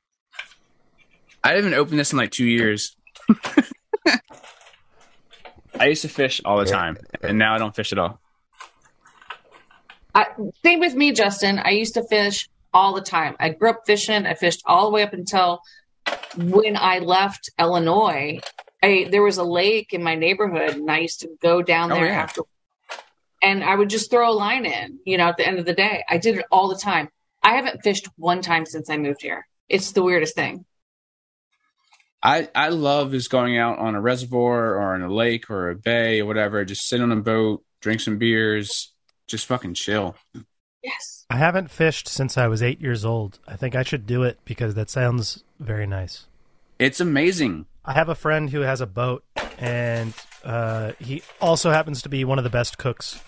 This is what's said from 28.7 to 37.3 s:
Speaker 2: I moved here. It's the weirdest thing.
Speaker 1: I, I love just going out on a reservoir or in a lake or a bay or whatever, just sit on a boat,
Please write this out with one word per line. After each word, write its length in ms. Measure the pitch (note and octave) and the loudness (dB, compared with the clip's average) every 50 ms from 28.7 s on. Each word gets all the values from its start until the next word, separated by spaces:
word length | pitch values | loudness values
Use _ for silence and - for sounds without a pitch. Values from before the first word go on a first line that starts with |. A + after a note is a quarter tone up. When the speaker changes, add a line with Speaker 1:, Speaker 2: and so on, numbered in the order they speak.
| - D#3+ D3+ - | -8 -10 -8 -6
Speaker 2:
I 80 | D#3 D3+ | -4 -4
moved 240 | D3 C#3+ C#3+ - | -2 -2 -4 -4
here. 260 | - - - - - _ _ _ _ _ | -6 -8 -10 -10 -12 _ _ _ _ _
It's 240 | - G3 G3 - - | -2 0 0 0 0
the 100 | G3+ F#3 | 0 2
weirdest 320 | F3+ F3+ E3+ D#3 D#3 - | 4 2 2 0 0 -2
thing. 300 | - D3 - - F3+ - _ _ _ _ _ _ _ _ _ _ _ _ _ _ _ _ _ _ _ _ _ _ _ _ _ _ _ _ _ _ _ | -4 -4 -4 -6 -10 -16 _ _ _ _ _ _ _ _ _ _ _ _ _ _ _ _ _ _ _ _ _ _ _ _ _ _ _ _ _ _ _
Speaker 1:
I, 260 | - A#2 C#3+ E3 D#3+ - - | 2 4 4 4 2 0 0
I 140 | - D3 D#3 | 0 2 2
love 420 | E3+ E3 D3 C#3 C#3+ D3 C#3+ C3+ | 2 0 2 2 2 2 2 0
just 180 | C3+ C3 A#2+ - | -2 -4 -2 0
going 280 | - B2+ B2 A#2+ B2 A#2+ | 2 2 2 2 2 2
out 220 | A#2 A#2 A2+ - | 2 2 0 -2
on 160 | A2 A2+ G#2+ | -2 -2 -2
a 60 | G2+ | 0
reservoir 760 | G#2 A#2+ B2+ B2+ B2+ B2 B2+ B2 A#2+ A#2+ A#2+ A#2+ A#2 A2+ G2 | 0 0 0 0 -2 -4 0 0 2 2 2 2 0 0 0
or 200 | G2 G2+ F#2+ F#2+ | -2 -2 -2 -2
in 60 | F#2 | -2
a 120 | F2+ F2+ G2 | -4 -2 0
lake 360 | A2 A#2 A#2+ A#2 A#2 - - | 0 2 2 0 -2 -4 -6
or 200 | A2 G2 F2+ F2 | -6 -4 -4 -4
a 60 | F2 | -6
bay 460 | G2 - A#2 A#2 A#2 A#2 A2+ A2+ G#2+ | -4 -2 0 0 2 2 2 2 0
or 40 | G#2 | 0
whatever, 380 | G#2 G#2+ G#2+ G#2+ G2+ G#2 G#2 G2+ | 0 0 0 0 0 0 -2 -4
just 240 | F#2 G2+ - - - | -4 -6 -8 -4 -2
sit 140 | B2+ A#2+ | -2 0
on 100 | A#2+ A#2+ | 2 2
a 60 | A2+ G#2+ | 0 0
boat, 460 | G2+ A#2 | 0 0